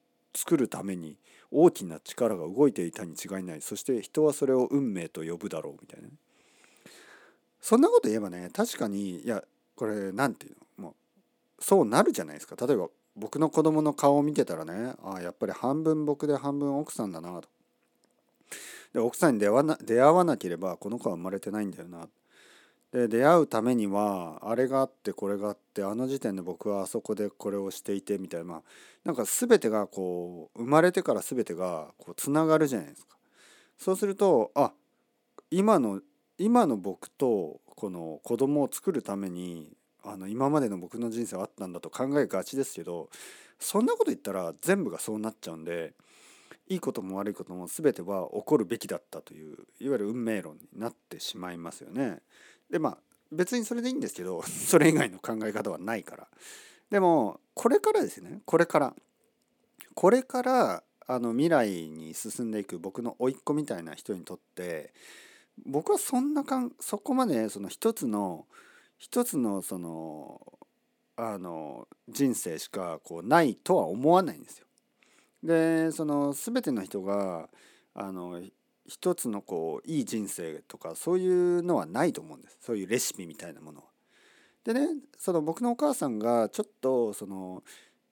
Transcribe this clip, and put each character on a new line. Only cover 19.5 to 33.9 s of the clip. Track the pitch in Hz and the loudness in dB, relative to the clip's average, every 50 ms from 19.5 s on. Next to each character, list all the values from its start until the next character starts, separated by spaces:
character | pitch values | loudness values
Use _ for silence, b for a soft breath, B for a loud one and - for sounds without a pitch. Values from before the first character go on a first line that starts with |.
わ | 110 131 | 6 6
な-、 | 151 156 156 - | 6 4 0 -2
出 | - 117 113 | 0 2 6
会 | 120 131 147 | 8 8 8
わ | 165 185 180 | 8 8 6
な | 165 131 | 4 2
け | - - - | 0 -2 -6
れ | 85 | -4
ば | 82 95 92 85 | -4 -4 -6 -6
こ | - - 101 | -6 -6 -6
の | 113 123 | -6 -4
子 | - 127 | -2 -4
は | 90 | -4
生 | 82 | -2
ま | 87 95 | -4 -4
れ | 98 98 | -6 -4
て | - 104 | -4 -4
な | 101 107 | -4 -4
い | 107 | -4
ん | 95 | -4
だ | 80 80 | -6 -10
よ | 85 87 | -14 -16
な。 | 87 82 82 - _ _ b b b b b b b b b b b b _ _ | -14 -16 -16 -18 _ _ b b b b b b b b b b b b _ _
で、 | - 123 120 | 0 0 2
出 | 110 110 117 131 | 2 4 6 8
会 | 151 175 170 | 8 8 8
う | 147 | 6
た | - - 110 | 4 0 0
め | 107 127 127 | 2 2 2
に | 117 107 | 2 0
は、 | 98 98 101 104 104 98 92 87 82 78 - | 0 0 0 0 0 0 -2 -6 -8 -12 -10
あ | - 104 117 | -4 -2 0
れ | 117 131 | 0 0
が | 123 135 135 | 2 2 0
あ | 135 | 0
っ | 135 | 0
て、 | - _ _ 101 | -2 _ _ -6
こ | - - 104 98 | -6 -4 -4 -4
れ | 101 | -2
が | 98 101 104 | -2 -4 -6
あ | |
っ | 101 - _ _ _ | -6 -8 _ _ _
て、 | 107 | -4
あ | 98 98 107 | -4 -4 -2
の | 117 131 131 | -4 -2 -4
時 | 139 131 | -4 -2
点 | - 110 95 | -2 -4 -4
で | 95 | -4
僕 | 85 90 85 - - 107 | -6 -8 -8 -6 -4 -2
は | 101 98 | -2 -2
あ | 95 | -4
そ | - - 113 | -4 -6 -6
こ | - - 107 | -4 -4 -4
で | 95 104 101 | -2 -2 -6
こ | - _ - 104 | -6 _ -6 -4
れ | 98 101 | -4 -4
を | 98 95 | -4 -6
し | - - | -8 -10
て | - - 101 | -6 -4 -4
い | 98 | -4
て、 | 95 - 101 95 | -2 -4 -4 -4
み | 92 87 | -4 -8
た | - 85 | -8 -10
い | |
な、 | 82 | -8
ま | 90 85 | -10 -12
あ、 | 80 B B B B B B B B _ | -14 B B B B B B B B _
な | - | -4
ん | 117 | -2
か | 123 - | -2 -2
全 | - - - 247 233 233 196 | -2 0 -2 6 6 6 6
て | - 113 | 6 2
が | 110 107 101 | 0 0 -2
こ | - - 98 92 90 87 87 87 90 90 85 80 - _ | -2 -4 -6 -4 -4 -4 -4 -6 -8 -10 -14 -16 -16 _
う、 | - | -8
生 | 120 127 | 0 4
ま | 147 160 | 6 6
れ | 165 180 | 6 6
て | 180 196 | 4 2
か | - - | 0 0
ら | 117 98 | -2 -2
全 | - - 127 127 110 | -2 -4 -2 -2 -2
て | - 87 | -2 -4
が | 82 92 90 87 80 76 - - _ | -4 -4 -4 -4 -6 -8 -12 -18 _
こ | - - | -20 -16
う、 | 87 | -10
つ | - - 143 | -8 -4 0
な | 143 156 160 | 2 2 4
が | 156 156 | 4 4
る | 156 156 | 4 4
じ | 139 127 | 2 0
ゃ | 101 | -4
な | 76 | -4
い | 73 | -8
で | - | -16
す | - - | -20 -20
か。 | _ _ _ b b b b b b b b b b b | _ _ _ b b b b b b b b b b b
そ | b - 190 | b -2 -2